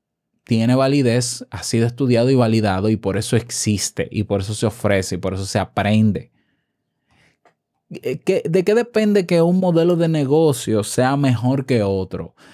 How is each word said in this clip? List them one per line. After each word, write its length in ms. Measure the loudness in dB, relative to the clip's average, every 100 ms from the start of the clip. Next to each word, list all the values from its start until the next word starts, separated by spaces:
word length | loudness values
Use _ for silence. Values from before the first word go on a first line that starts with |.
| _ _ _ _ -2
tiene 240 | 0 2 2
validez, 720 | 2 2 2 0 -2 -8 -12
ha 140 | -12
sido 240 | -4 0 0
estudiado 420 | 0 2 2 4
y 60 | 2
validado 540 | 2 2 0 0 0
y 80 | 0
por 180 | -2 -4
eso 220 | -2 -2
existe, 720 | -2 -6 -2 -2 -4 -6 -6
y 120 | -4
por 180 | -2 -2
eso 120 | -4
se 120 | -4 -4
ofrece, 500 | -2 -2 0 -2 -6
y 20 |
por 160 | -6
eso 120 | -6 -4
se 140 | -4
aprende. 760 | -4 -2 0 2 2 0 -8 _ _ _ _ _ _ _ _ _ _ _ _ _ _ _ -20
Eh, 300 | -10 -8 -6
¿qué, 240 | -2 -2
de 220 | 0 0 2
qué 100 | 0
depende 500 | 0 0 2 2 2
que 160 | 2
un 200 | 2 2
modelo 340 | 2 2 2 2
de 140 | 0
negocio 760 | 0 2 2 2 0 0 -2
sea 320 | -2 0 0 2
mejor 500 | 2 2 0 -2 0
que 180 | 0
otro? 520 | 0 -2 -4 -8 -12 _ -20